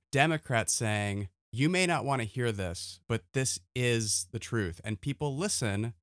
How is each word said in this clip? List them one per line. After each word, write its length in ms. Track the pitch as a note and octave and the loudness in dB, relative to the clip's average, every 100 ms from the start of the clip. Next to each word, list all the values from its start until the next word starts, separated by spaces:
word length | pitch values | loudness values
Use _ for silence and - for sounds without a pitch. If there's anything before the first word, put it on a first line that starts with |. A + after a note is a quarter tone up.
| - | -4
Democrats 600 | C3+ D3+ D#3 - A#2+ G#2+ | 2 2 2 0 0 2
saying, 560 | - A2+ G#2+ G2+ G2+ G2+ _ _ | 0 0 0 0 -2 -6 _ _
"You 160 | A2 D3 | 0 2
may 180 | F#3 F3+ | 4 4
not 180 | D#3+ | 2
wanna 200 | B2 C3+ | 0 0
hear 260 | A2 B2+ A#2+ | -2 -2 -2
this, 480 | G#2 F#2 F2 - - - | 0 -2 -4 -10 -12 -4
but 140 | A2+ - | -4 -2
this 280 | C3+ C3 - _ - | -2 -2 -2 _ 0
is 500 | B2 A#2 A2 - - | 2 2 2 -2 -2
the 60 | A2+ | -8
truth." 400 | - A#2 F#2+ E2+ | -2 0 0 -4
And 180 | G#2+ G#2+ | -6 -6
people 360 | - C#3 D3 C#3 | -4 -4 -4 -2
listen 580 | G3+ - A#2 G2 A2+ - | -2 0 0 0 -2 -6